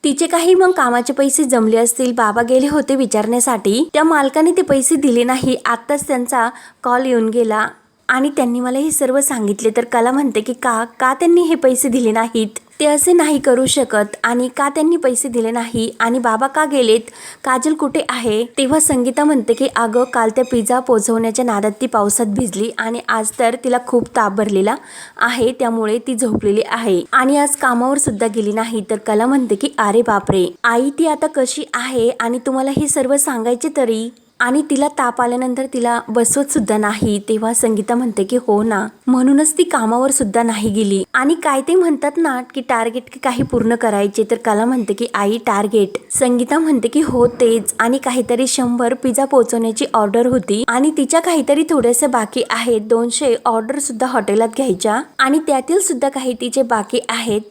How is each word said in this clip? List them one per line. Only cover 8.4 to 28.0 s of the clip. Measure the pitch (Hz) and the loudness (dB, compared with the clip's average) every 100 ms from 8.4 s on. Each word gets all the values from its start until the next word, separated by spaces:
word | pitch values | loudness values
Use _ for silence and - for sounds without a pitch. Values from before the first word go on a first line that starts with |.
| 247 240 | 0 -2
मला | 247 262 | -2 -2
हे | 311 | -2
सर्व | - 262 269 | 0 0 0
सांगितले." | 269 247 202 202 220 220 | 0 0 -2 0 0 0
तर | |
कला | 240 240 240 | 0 0 2
म्हणते | 269 277 214 | 2 0 -2
की, | 220 | -4
"का, | 240 247 220 233 - | -4 -2 -2 -4 -2
का | 254 | -2
त्यांनी | 262 339 349 | 2 4 4
हे | 330 330 | 4 2
पैसे | 269 247 277 | 2 2 0
दिले | 254 220 | 0 2
नाहीत? | 220 233 226 214 - - - | 0 0 -2 -4 -6 -14 -2
ते | 302 | 0
असे | 294 349 | 2 4
नाही | 349 311 285 | 4 4 2
करू | 277 247 262 | 2 2 2
शकत. | 285 247 214 208 - | 0 0 0 -2 -4
आणि | 233 247 247 269 | -2 0 -2 -2
का | 285 | -2
त्यांनी | 294 311 339 | 0 2 2
पैसे | 285 240 277 | 0 0 -2
दिले | 233 226 | -2 -2
नाही? | 233 233 233 226 - | -4 -4 -4 -4 -2
आणि | 233 254 | -2 0
बाबा | 240 220 269 | 0 0 0
का | 302 311 | 0 0
गेलेत? | 277 226 226 220 - - - | 2 2 2 0 -16 -20 -8
काजल | 269 254 311 | -2 0 0
कुठे | 311 285 302 - | 0 -2 -2 -4
आहे?" | 247 226 214 240 - | -4 -2 -2 -2 -2
तेव्हा | 262 302 | 0 2
संगीता | - 262 247 247 | 2 0 0 2
म्हणते | 294 277 220 | 2 2 0
की, | 233 262 - | 0 0 0
"अगं, | 226 240 | 0 0
काल | 247 247 226 | 0 0 0
त्या | 226 247 | 0 0
पिझ्झा | 240 208 254 | -2 0 0
पोचवण्याच्या | 254 226 202 226 226 214 247 | 2 0 2 0 0 -2 -2
नादात | 202 214 208 | 0 -2 -2
ती | 254 | -2
पावसात | 220 202 202 214 | 0 0 0 0
भिजली | 202 240 185 226 226 | -2 -2 -4 -4 -4
आणि | 226 233 - | -6 -6 -4
आज | 226 214 - | -4 -2 0
तर | 233 247 | 0 0
तिला | 254 247 247 | -2 -2 0
खूप | 240 | 0
ताप | 226 240 208 | 0 0 0
भरलेला | 196 208 190 202 - - - - - | 0 0 0 0 -2 -10 -20 -18 -4
आहे, | 240 143 233 | -4 0 -2
त्यामुळे | 254 240 226 214 226 | 0 -2 0 -2 -2
ती | 240 233 | -4 -2
झोपलेली | 247 208 208 208 - | -2 0 0 0 -2
आहे | 233 226 180 - | -2 0 0 0
आणि | 262 262 285 | 0 2 2
आज | 285 - | 2 0
कामावर | 262 240 254 | 0 0 0
सुद्धा | 277 | 0